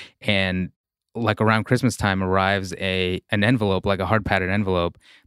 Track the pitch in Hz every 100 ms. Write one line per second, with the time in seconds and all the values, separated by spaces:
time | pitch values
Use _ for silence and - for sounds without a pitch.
0 | - _ - 98 95 92 90 - _ _
1 | _ 110 113 107 110 110 104 127 127 101
2 | 104 95 92 95 95 98 92 - 95 92
3 | 90 90 - 107 101 127 104 95 101 95
4 | 92 110 - 98 90 101 98 90 85 -
5 | - -